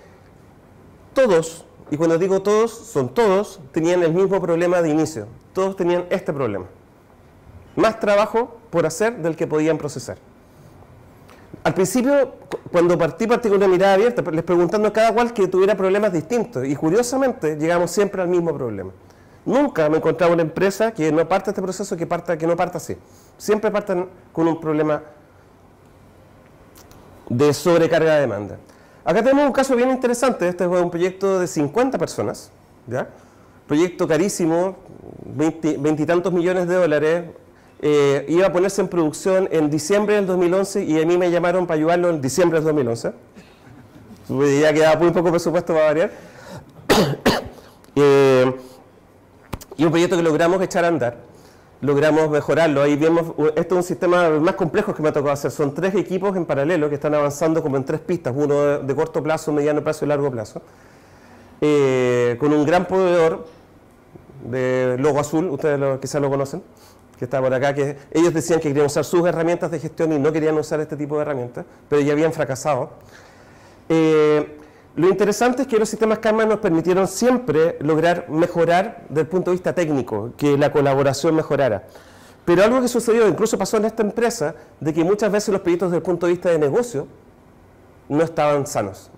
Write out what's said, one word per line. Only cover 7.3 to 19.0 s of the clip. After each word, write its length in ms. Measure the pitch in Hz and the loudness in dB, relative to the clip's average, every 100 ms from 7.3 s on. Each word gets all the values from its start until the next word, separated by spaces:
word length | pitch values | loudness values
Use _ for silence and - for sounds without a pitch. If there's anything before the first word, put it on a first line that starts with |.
| - - - - - | -20 -20 -20 -8 -2
Más 240 | 220 220 | 0 0
trabajo 580 | 208 202 214 226 247 - - | 0 2 2 -2 -4 -8 -6
por 160 | 170 156 | -2 -2
hacer 320 | - 220 240 | 0 -2 -2
del 180 | 160 160 | -6 -4
que 100 | 151 | -2
podían 320 | 151 156 156 | 0 0 -2
procesar. 380 | 147 135 - 98 - - - - - - - - - - - - - - | -4 -10 -12 -14 -18 -20 -20 -20 -20 -20 -20 -20 -20 -20 -20 -20 -20 -8
Al 120 | 170 | -4
principio, 580 | 156 180 254 247 285 254 - - | 0 0 0 2 2 0 -4 -14
cu-, 80 | - - | -14 -2
cuando 260 | 175 175 170 | 2 2 2
partí, 300 | 165 - 226 | 0 -2 -2
partí 200 | 240 233 | 0 2
con 100 | 196 | 2
una 100 | 196 | 4
mirada 260 | 180 196 | 4 4
abierta, 260 | 190 233 233 175 | 4 2 0 -2
les 100 | 160 | -4
preguntando 460 | 165 175 175 208 214 | 0 2 2 0 0
a 40 | |
cada 220 | 214 226 | 2 2
cual 180 | 214 240 | 2 0
que 140 | 233 185 | 0 0
tuviera 300 | 185 196 202 | 2 2 2
problemas 360 | 190 202 214 | 0 0 0
distintos. 540 | 170 - 240 - 127 131 | -2 -2 -4 -4 -4 -4
Y 80 | |
curiosamente, 840 | 143 160 208 240 262 262 - 156 156 | -2 0 0 0 0 -2 -2 -4 -2
llegamos 360 | 160 175 175 | 0 0 0
siempre 280 | 208 202 190 | 0 -2 -2
al 60 | 175 | 0
mismo 260 | 180 170 | 0 0
problema. 380 | 139 127 101 92 - | -4 -6 -8 -12 -16